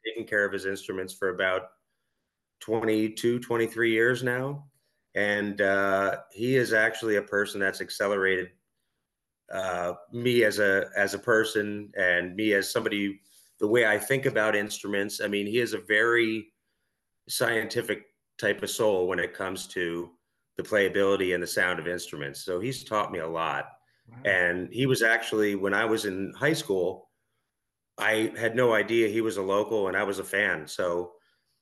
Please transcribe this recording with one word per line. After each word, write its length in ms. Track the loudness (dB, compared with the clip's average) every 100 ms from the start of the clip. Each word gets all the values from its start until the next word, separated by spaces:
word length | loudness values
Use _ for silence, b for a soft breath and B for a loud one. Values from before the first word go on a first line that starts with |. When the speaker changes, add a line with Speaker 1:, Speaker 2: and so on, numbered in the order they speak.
Speaker 1:
taking 220 | -8 -8
care 180 | 0 2
of 100 | 2
his 120 | 0
instruments 480 | -4 -4 -6 -6 -8
for 160 | -2 -2
about 400 | 0 0 0 -4 _ _ _ _ _ _ _ _ -12
twenty-two, 760 | -2 0 2 2 0 0 0 0
twenty-three 520 | 0 0 0 0 2
years 320 | 4 4 2
now. 420 | -2 -2 -4 -8 -14 _ _ _ _
And, 460 | -2 0 0 -2 0
uh, 600 | 2 2 2 2 2 -2 -8
he 240 | -4 0
is 180 | 2 2
actually 440 | 2 2 0 0 0
a 40 |
person 380 | 0 0 0 -2
that's 220 | -2 -2
accelerated, 720 | -6 -2 0 2 2 0 -2 _ _ _ _ _ _ _ _ _ -10
uh, 420 | -6 -4 -2 -4 -6 -10
me 320 | -2 2 4
as 120 | 4 4
a, 300 | 4 4 2
as 180 | 0 -2
a 60 | 0
person 720 | 2 2 4 0 -2 -6 -8 -2
and 380 | 0 2 -2
me 180 | -2 2
as 180 | 2 2
somebody, 480 | -2 -2 -2 -4 -6 b b b -4
the 80 | 2
way 180 | 4
I 140 | 4 2
think 260 | 0 0
about 300 | 0 2 2
instruments. 640 | 0 -2 -6 -4 -4 -2 -4
I 60 | -4
mean, 180 | -2
he 140 | -2 -2
is 140 | -2
a 60 | -4
very 720 | 0 2 4 4 2 -2 -8 _ _ _ _ _ _ _ -8
scientific 760 | -2 0 0 -2 -2 -2 -4 -10 _ _ -2
type 260 | -2 0
of 60 | -2
soul 380 | 0 2 2 0
when 120 | 0
it 140 | -2
comes 340 | -4 -6 -6 -8
to 440 | -4 -4 -4 -8 _ _ _ _
the 80 | -10
playability 680 | 0 2 2 2 2 2 0
and 100 | 0
the 40 | -2
sound 320 | 0 0 0
of 80 | -4
instruments. 560 | -6 -8 -10 -10 -10
So 160 | -6 -4
he's 220 | -4 -8
taught 280 | -4 -2 -2
me 80 | -4
a 80 | -6
lot. 380 | -4 -2 -4 -6 -14 _ _ _
Speaker 2:
Wow. 80 | -4
Speaker 1:
And 500 | 0 2 2 0 -4
he 120 | 0
was 180 | 0 4
actually, 520 | 2 2 0 0 2
when 180 | 2 0
I 120 | 0
was 200 | 2 0
in 280 | -2 -4 -6
high 180 | -2 0
school, 560 | 0 0 0 0 -4 -12 _ _ _ _ _ _ _ _ -2
I 320 | 0 2 0 -2
had 180 | -2
no 180 | 2 4
idea 340 | 4 4 4 4
he 120 | 2
was 160 | 0 0
a 40 |
local 460 | 0 2 2 0 0
and 80 | 0
I 60 |
was 160 | -2 -4
a 40 |
fan. 440 | -2 0 0 0 -6
So 440 | -4 -2 -2 -6 b b b b b